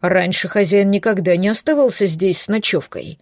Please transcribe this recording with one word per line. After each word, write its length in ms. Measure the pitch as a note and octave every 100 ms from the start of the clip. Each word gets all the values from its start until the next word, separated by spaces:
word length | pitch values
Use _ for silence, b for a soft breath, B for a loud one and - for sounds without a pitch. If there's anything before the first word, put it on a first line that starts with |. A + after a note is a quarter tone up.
Раньше 480 | F3+ F#3 F3+ F#3+ F#3
хозяин 420 | - G3 G3+ G3+
никогда 460 | G3+ A3+ G#3 F3+ F3
не 120 | F#3+
оставался 580 | A3 - D4+ C4+ - G3
здесь 360 | D#3+ F#3 F3
с 60 | -
ночёвкой 720 | G#3+ G#3+ E3 - - - -